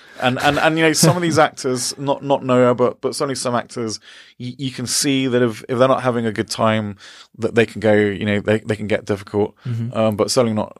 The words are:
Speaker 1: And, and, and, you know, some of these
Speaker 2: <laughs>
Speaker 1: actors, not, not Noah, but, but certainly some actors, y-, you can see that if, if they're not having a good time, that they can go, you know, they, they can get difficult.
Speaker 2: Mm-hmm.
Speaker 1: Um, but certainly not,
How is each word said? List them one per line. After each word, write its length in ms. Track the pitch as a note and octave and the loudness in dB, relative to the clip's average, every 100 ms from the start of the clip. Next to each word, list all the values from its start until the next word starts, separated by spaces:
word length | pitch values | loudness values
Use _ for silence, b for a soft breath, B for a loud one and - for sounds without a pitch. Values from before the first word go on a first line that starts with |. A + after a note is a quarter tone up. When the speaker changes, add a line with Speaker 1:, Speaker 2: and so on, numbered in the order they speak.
| B B | B B
Speaker 1:
And, 180 | B2+ C3 | -2 0
and, 180 | D3 D3 | 0 2
and, 200 | D#3+ D#3+ | 2 4
you 60 | |
know, 100 | D#3+ | 2
some 220 | D3 E3 F3 | 4 4 4
of 60 | |
these 160 | E3+ D3+ | 2 2
Speaker 2:
<laughs> 80 | C#3+ | 2
Speaker 1:
actors, 460 | - C3+ B2+ B2 - | 0 -4 -2 -4 -6
not, 260 | C#3 - | -4 -4
not 200 | C#3 C#3 | -6 -8
Noah, 300 | B2+ B2 B2 | 0 4 4
but, 280 | A#2+ B2 - | 4 0 0
but 120 | C3 | -6
certainly 220 | A#2 C#3+ B2+ | -4 -6 -4
some 180 | B2+ | -4
actors, 460 | A#2+ - B2+ A2+ G#2 B B B B | -4 -4 -8 -8 -8 B B B B
y-, 160 | B2 B2 | -14 -8
you 140 | C3+ | -8
can 160 | B2+ A#2+ | -6 -4
see 400 | - C#3+ C3+ C3 | -2 0 0 2
that 160 | A#2+ | 2
if, 200 | B2 A2 - | 2 -2 -4
if 80 | A#2+ | 2
they're 100 | C3 | 2
not 140 | C3 | 2
having 240 | B2+ A#2+ A2+ | 0 -2 -2
a 60 | |
good 180 | G#2+ G2+ | -4 -4
time, 480 | - A2 A2 G#2 G2 B B B - | -2 0 0 -2 -8 B B B -6
that 160 | A2 | -2
they 140 | A#2 A2 | 2 0
can 120 | G#2 | 0
go, 140 | G#2+ | 2
you 320 | G#2 G#2 G2 G#2+ | 4 2 0 -2
know, 140 | G#2 | -2
they, 180 | G2+ A2 | 0 0
they 140 | - G#2+ | -2 -6
can 120 | G#2 | -2
get 180 | G#2 - | -2 -2
difficult. 480 | G2+ G2+ G#2 G#2 - | -6 -2 -2 -2 -4
Speaker 2:
Mm-hmm. 300 | C3 A2+ A#2 A2 | -8 -6 -4 0
Speaker 1:
Um, 200 | A2 G#2+ | 0 2
but 160 | - | 0
certainly 240 | C3 A#2 A2 | 2 0 0
not, 200 | - | -6